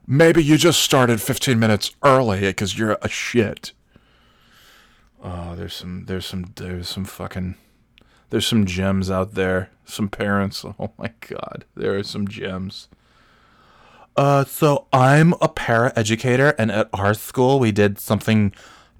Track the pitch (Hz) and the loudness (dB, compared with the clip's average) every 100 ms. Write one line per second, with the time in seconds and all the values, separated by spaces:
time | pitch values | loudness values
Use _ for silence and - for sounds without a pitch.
0 | - 135 165 165 147 151 170 - - 143 | -2 4 6 6 4 4 4 2 2 4
1 | 123 113 - 113 - 113 110 104 - - | 4 2 -2 -4 0 2 2 2 -2 0
2 | 143 131 117 95 98 90 98 98 110 98 | 4 4 4 0 -2 -2 -4 -2 -2 -2
3 | - - - 120 104 - - - _ _ | -4 -6 -2 0 0 -4 -16 -20 _ _
4 | _ _ _ _ _ _ _ _ _ _ | _ _ _ _ _ _ _ _ _ _
5 | _ _ 92 87 87 87 87 - 90 92 | _ _ -12 -10 -10 -10 -12 -12 -12 -12
6 | 90 92 - 95 90 - 95 90 87 98 | -8 -8 -6 -10 -10 -12 -10 -8 -8 -8
7 | 95 - 90 95 92 - _ _ _ _ | -10 -10 -10 -8 -8 -10 _ _ _ _
8 | _ _ _ 113 - 117 95 90 95 98 | _ _ _ -4 0 0 0 0 0 0
9 | 95 92 95 95 92 92 92 _ - - | -2 -2 -4 -2 0 -2 -4 _ -16 -6
10 | 101 - 104 98 98 - - - 107 - | -6 -4 -2 0 -2 -6 -14 -10 -12 -10
11 | 113 - - - - - - - 104 98 | -12 -12 -14 -12 -12 -14 -16 -6 -4 -2
12 | 104 104 98 107 98 92 95 - - _ | -4 -6 -6 -6 -10 -8 -10 -12 -20 _
13 | _ _ _ _ _ _ _ _ _ - | _ _ _ _ _ _ _ _ _ -20
14 | - - 139 139 131 - 156 143 - 131 | -6 0 2 2 0 0 2 2 0 4
15 | 131 147 165 - 160 - - 113 127 - | 6 6 6 4 0 -2 0 2 2 0
16 | 104 113 123 123 147 - 113 104 - 98 | 0 0 0 4 2 2 0 0 -2 0
17 | 101 107 - - 127 139 113 104 101 101 | 0 0 -4 0 2 4 2 2 2 0
18 | - 104 - 110 101 - - - _ _ | -2 -2 2 2 2 -2 -16 -20 _ _